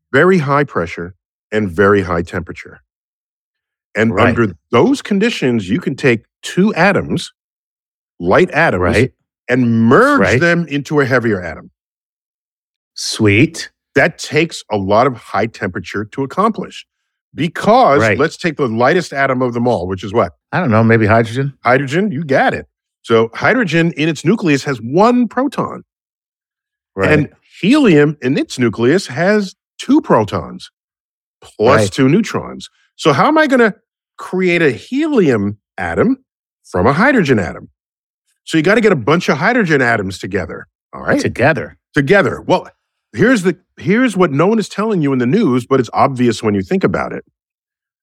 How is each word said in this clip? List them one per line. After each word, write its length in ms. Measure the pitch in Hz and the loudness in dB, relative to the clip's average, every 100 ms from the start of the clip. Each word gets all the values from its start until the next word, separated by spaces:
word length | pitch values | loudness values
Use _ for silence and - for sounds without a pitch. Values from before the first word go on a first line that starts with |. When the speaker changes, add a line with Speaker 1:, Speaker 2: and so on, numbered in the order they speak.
| _ | _
Speaker 1:
very 260 | 127 175 190 | 2 4 2
high 260 | 139 143 147 | 2 0 0
pressure 520 | - 85 - 85 95 _ _ _ | -4 -6 -8 -12 -14 _ _ _
and 180 | 107 107 | -4 -2
very 340 | 82 101 104 | 2 4 4
high 200 | 90 85 | 2 -4
temperature. 600 | 87 95 85 85 - - _ _ _ _ _ _ _ _ _ _ _ - | -4 -8 -10 -14 -18 -20 _ _ _ _ _ _ _ _ _ _ _ -2
And 180 | 113 98 | 0 2
Speaker 2:
Right. 140 | 117 | 0
Speaker 1:
under 260 | 117 110 87 _ | 2 -2 -4 _
those 320 | 117 175 277 | 2 2 0
conditions, 640 | - 202 226 233 131 117 92 | -2 0 0 0 -2 -2 -2
you 120 | 123 | -4
can 160 | 180 135 | -4 -2
take 280 | 131 117 - _ | 0 0 -4 _
two 300 | - - 202 180 | -8 0 0 2
atoms, 580 | 185 180 143 175 - - _ _ _ _ _ _ _ _ | 0 0 -2 -6 -8 -16 _ _ _ _ _ _ _ _
light 300 | 87 120 185 | 0 2 2
atoms, 280 | 143 160 101 | 2 0 0
Speaker 2:
Right. 300 | 90 85 123 - _ _ - | 0 2 0 -4 _ _ -4
Speaker 1:
and 340 | 127 120 113 113 | 0 2 2 4
merge 320 | 147 262 285 | 4 4 4
Speaker 2:
Right. 200 | 190 - | 2 2
Speaker 1:
them 260 | 170 170 165 | 2 0 -2
into 320 | 143 131 147 | -6 -2 -2
a 40 | 135 | 0
heavier 380 | 127 117 98 | 0 0 -2
atom. 300 | 87 76 82 _ _ _ _ _ _ _ _ _ _ _ _ - | -6 -12 -18 _ _ _ _ _ _ _ _ _ _ _ _ -14
Speaker 2:
Sweet. 760 | - - 107 101 - - - _ _ - | -10 -2 2 2 2 -2 -16 _ _ 0
Speaker 1:
That 220 | 175 - | 0 -2
takes 480 | - - 160 - - | -6 -4 -4 -6 -8
a 80 | 104 | -6
lot 280 | 98 104 131 | 0 2 2
of 80 | 120 | -2
high 300 | - 98 113 | -8 -4 -4
temperature 580 | - 101 87 95 101 107 | -6 -8 -8 -10 -10 -10
to 160 | - | -8
accomplish 640 | 135 - 214 208 143 - - _ _ _ _ - | -8 -2 -2 -2 -10 -14 -20 _ _ _ _ -8
because 680 | 170 - - 233 226 143 | -6 -2 2 4 4 4
Speaker 2:
Right. 160 | 110 101 | 2 0
Speaker 1:
let's 200 | 156 - | -2 -2
take 180 | 180 147 | -6 -4
the 100 | 135 | -4
lightest 440 | 110 123 175 - | 0 2 0 -2
atom 300 | 143 135 127 | -4 -2 -2
of 100 | 127 | -2
them 140 | 117 120 | -2 -2
all, 180 | 110 90 | -2 -4
which 160 | 95 104 | -8 -4
is 100 | 110 | -2
what? 180 | 90 - _ | -2 -4 _
Speaker 2:
I 80 | 160 | -4
don't 100 | 175 | 0
know, 120 | 107 | 2
maybe 220 | 113 113 107 | 4 4 4
hydrogen? 480 | 113 113 117 139 - | 2 2 -2 -6 -4
Speaker 1:
Hydrogen, 480 | 120 131 139 151 208 | 0 0 0 -2 -2
you 140 | 135 165 | -4 -2
got 300 | - 254 78 | 0 0 -2
it. 120 | 73 _ _ _ | -10 _ _ _
So 280 | - 113 113 - | 0 2 2 0
hydrogen 580 | 143 240 208 160 165 | 0 0 0 0 0
in 160 | 160 156 | 0 -4
its 160 | 156 151 | -2 -2
nucleus 400 | 220 185 139 147 | 0 0 0 -2
has 160 | 131 | -8
one 480 | 110 147 214 247 233 | -4 2 2 2 0
proton. 540 | - 269 - 143 - - _ _ _ _ _ _ _ _ _ _ - | -2 -4 -4 -8 -10 -18 _ _ _ _ _ _ _ _ _ _ -2
Speaker 2:
Right. 140 | 98 | 2
Speaker 1:
And 180 | 156 147 - _ - | 2 0 -6 _ -4
helium 560 | 180 294 262 151 147 151 | 2 4 6 4 4 0
in 160 | 123 160 | -2 -2
its 200 | 330 - | -4 -2
nucleus 500 | 120 110 120 175 - | -2 0 2 0 -2
has 460 | 131 175 214 190 - _ - | -4 0 0 -2 -10 _ -16
two 220 | - 285 | 0 0
protons 720 | - 143 110 95 71 62 - _ _ _ _ _ _ _ | 2 2 2 -4 -8 -14 -20 _ _ _ _ _ _ _
plus 380 | - - 107 135 | -20 -2 2 2
Speaker 2:
Right. 100 | 101 | 2
Speaker 1:
two 160 | - 131 | 0 2
neutrons. 640 | 175 220 113 - - - _ _ _ | 2 0 -6 -8 -14 -18 _ _ _
So 160 | 165 | 0
how 160 | 139 220 | 2 2
am 80 | 311 | 2
I 100 | 311 | 2
gonna 280 | 262 226 - _ _ _ - | 4 2 0 _ _ _ -20
create 460 | - 185 185 170 | -8 -2 0 2
a 80 | 160 | 2
helium 880 | 113 - 254 320 285 175 117 101 101 _ - | 0 -6 -4 0 2 2 2 -2 -6 _ -10
atom 480 | 90 85 160 262 _ _ _ _ _ | -6 0 0 -2 _ _ _ _ _
from 220 | 90 98 | -2 0
a 80 | 143 | 2
hydrogen 440 | 247 269 151 117 | 2 2 2 0
atom? 300 | 87 101 - _ _ _ _ _ _ _ - | -2 -8 -16 _ _ _ _ _ _ _ -6
So 120 | 160 | -2
you 60 | |
gotta 180 | 156 220 | 2 2
get 120 | 214 | 2
a 40 | 175 | 2
bunch 320 | 110 170 - | 0 0 0
of 80 | 151 | -2
hydrogen 460 | 185 247 190 151 | 0 0 0 2
atoms 360 | 123 117 95 95 | 2 0 -2 -8
together, 480 | 92 95 80 - - _ _ 65 | -8 -8 -8 -12 -18 _ _ -10
all 80 | |
right? 180 | 67 294 | -2 -2
Speaker 2:
Together. 560 | - - 131 160 76 - _ - | -2 0 0 0 -6 -14 _ -4
Speaker 1:
Together. 460 | 139 196 156 - | 2 2 2 -4
Well, 260 | - 180 - _ _ _ _ 107 | -2 -2 -4 _ _ _ _ 0
here's 280 | 208 262 | 2 2
the, 160 | 180 175 _ - | 0 -4 _ -10
here's 380 | 101 208 254 185 | -2 0 0 2
what 140 | 175 | 0
no 140 | 139 170 | 2 0
one 120 | 226 | 0
is 100 | 190 | -2
telling 320 | - 214 202 | -6 -4 -2
you 100 | 143 | 0
in 60 | 135 | 0
the 80 | 123 | 0
news, 400 | 180 196 127 117 | 0 0 0 0
but 120 | 135 | -2
it's 100 | 117 | 0
obvious 500 | 90 131 127 123 107 | 0 0 2 0 0
when 120 | 110 101 | -2 -2
you 80 | |
think 200 | 92 190 139 | -2 -2 0
about 280 | 80 64 | -2 -6
it. 120 | 62 - _ _ _ _ _ _ _ | -10 -14 _ _ _ _ _ _ _